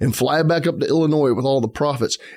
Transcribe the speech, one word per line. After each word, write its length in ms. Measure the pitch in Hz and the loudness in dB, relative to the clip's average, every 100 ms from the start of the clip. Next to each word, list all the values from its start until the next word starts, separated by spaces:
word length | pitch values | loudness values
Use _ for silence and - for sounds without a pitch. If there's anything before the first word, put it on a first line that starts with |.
and 160 | 120 110 | -4 0
fly 260 | 127 151 | 0 2
back 240 | 160 170 170 | 2 0 0
up 140 | 170 | -2
to 80 | - | 0
Illinois 460 | 160 160 151 135 | 2 2 2 2
with 100 | 117 | 2
all 160 | 131 135 | 0 0
the 80 | 113 | -2
profits 480 | - 147 135 117 - - | -2 -2 -2 -4 -4 -12